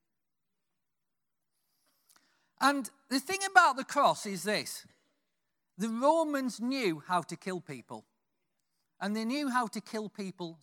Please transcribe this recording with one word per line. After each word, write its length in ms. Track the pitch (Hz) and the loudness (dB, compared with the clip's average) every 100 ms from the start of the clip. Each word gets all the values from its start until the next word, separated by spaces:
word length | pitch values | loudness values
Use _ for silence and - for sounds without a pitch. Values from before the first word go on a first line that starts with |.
| _ _ _ _ _ _ _ _ _ _ _ _ _ _ _ _ _ _ _ _ _ _ _ _ _ - | _ _ _ _ _ _ _ _ _ _ _ _ _ _ _ _ _ _ _ _ _ _ _ _ _ 0
And 260 | 262 285 226 _ - | 2 2 -2 _ -4
the 100 | 269 | -4
thing 200 | 269 381 392 | -2 -4 4
about 260 | 381 339 262 | 6 6 4
the 80 | |
cross 400 | 254 294 233 156 | -2 2 4 2
is 180 | 214 196 | -4 -6
this. 440 | 175 196 127 - - _ _ _ _ _ _ _ _ - | -2 -2 -2 -10 -16 _ _ _ _ _ _ _ _ -6
The 140 | 220 | -4
Romans 680 | 226 277 320 311 285 254 202 | 0 4 4 2 0 -2 -4
knew 400 | 233 269 220 160 - | -4 0 0 -2 -2
how 140 | 180 | -2
to 160 | 151 165 | -2 -8
kill 240 | - 185 | -6 -8
people, 460 | - 135 - 117 - _ _ _ _ _ _ _ _ - | -8 -14 -12 -16 -16 _ _ _ _ _ _ _ _ -8
and 160 | 196 | -6
they 120 | 214 226 | -4 -2
knew 240 | 277 285 | -2 0
how 160 | 247 233 | 0 -2
to 160 | 220 | -6
kill 260 | - 214 214 | -8 -8 -8
people 480 | - 196 175 175 165 | -8 -10 -8 -10 -12